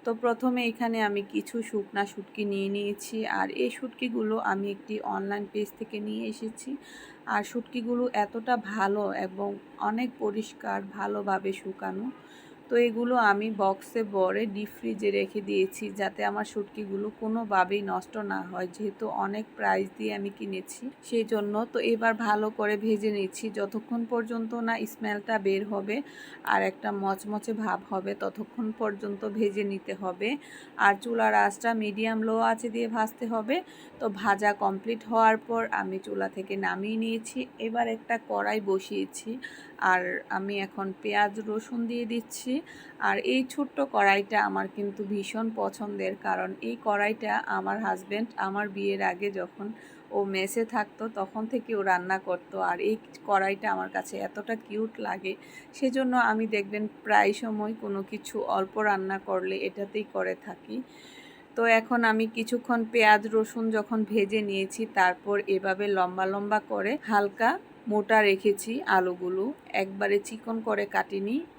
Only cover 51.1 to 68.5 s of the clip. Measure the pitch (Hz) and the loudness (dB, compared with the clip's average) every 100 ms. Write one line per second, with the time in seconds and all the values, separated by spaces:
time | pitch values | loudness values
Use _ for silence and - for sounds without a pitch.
51.1 | 220 190 220 220 240 226 214 190 180 180 | -4 -6 -4 -2 -4 -2 -2 2 2 2
52.1 | 190 185 180 - 190 180 175 202 220 - | -2 -2 -4 -4 -4 -2 0 0 0 -4
53.1 | - - 196 190 196 208 190 185 190 - | -14 2 2 4 0 -2 -2 -2 -4 -6
54.1 | 196 202 - 208 226 - 208 220 220 202 | -6 -6 -8 -6 -6 -4 -4 -4 -4 -6
55.1 | 185 190 196 - - - - 269 254 262 | -4 -6 -8 -12 -20 -20 -2 0 2 2
56.1 | 247 226 214 220 214 202 208 214 - - | 4 4 4 2 0 -2 -4 -4 -6 4
57.1 | 208 202 208 233 214 208 220 208 196 196 | 6 8 4 -2 -2 -4 -4 -4 -4 -4
58.1 | 208 - 220 - 196 190 214 214 196 190 | -8 -6 -4 0 2 2 2 2 2 0
59.1 | 196 196 190 185 190 196 196 202 214 202 | -4 0 0 0 -2 -2 -4 -4 -4 -4
60.1 | 196 185 185 - 185 - 226 254 - - | -2 -2 -4 -8 -14 -8 -8 -8 -16 -20
61.1 | - - - - - 233 226 226 240 233 | -20 -20 -20 -10 2 6 6 6 4 4
62.1 | 220 220 226 226 240 - 233 220 240 214 | 4 2 -2 -2 -2 2 0 2 6 8
63.1 | 208 214 220 220 233 226 220 208 220 208 | 8 6 2 2 0 0 0 0 0 2
64.1 | 214 196 214 208 196 190 - 220 - 185 | 2 2 2 0 0 -2 -2 -2 4 4
65.1 | 180 202 202 202 190 196 190 208 190 180 | 4 0 0 2 0 2 0 2 2 2
66.1 | 185 190 202 202 214 208 214 196 294 - | 2 0 0 0 0 0 -2 0 -2 2
67.1 | 214 202 - 233 359 - - - 208 208 | 4 4 2 2 2 -6 -14 0 0 6
68.1 | 220 208 196 208 | 6 8 6 4